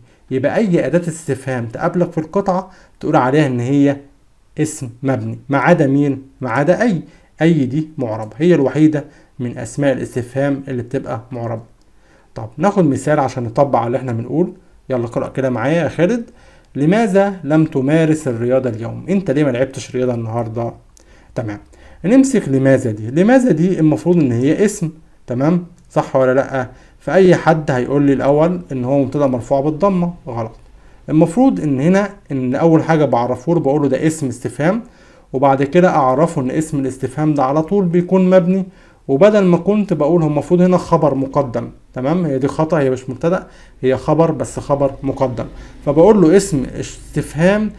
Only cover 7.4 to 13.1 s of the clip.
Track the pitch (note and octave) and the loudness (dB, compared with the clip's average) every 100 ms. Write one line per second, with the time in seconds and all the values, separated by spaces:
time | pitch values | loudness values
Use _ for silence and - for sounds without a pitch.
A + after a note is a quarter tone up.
7.4 | D#3+ D#3+ B2 D3 D#3 - A#2+ A2 A2 A#2 | 2 2 0 -2 -6 -6 -6 -6 -10 -2
8.4 | E3+ E3 C3 C3+ D#3 D3 C#3+ - _ - | 2 4 2 4 2 2 -6 -18 _ -10
9.4 | B2 B2 A2+ - C#3+ B2+ A#2+ B2+ A#2+ C3+ | -8 -8 -10 -2 0 0 -4 -6 -6 -4
10.4 | C#3 C#3 C#3 B2+ A#2 C3+ - B2+ - B2+ | -2 -4 -6 -8 -6 -8 -6 -10 -10 -10
11.4 | A#2 A#2 - _ _ _ _ _ _ - | -8 -8 -12 _ _ _ _ _ _ -16
12.4 | A#2 - F#3+ G3 D#3+ B2 - | -14 -2 -2 2 0 0 0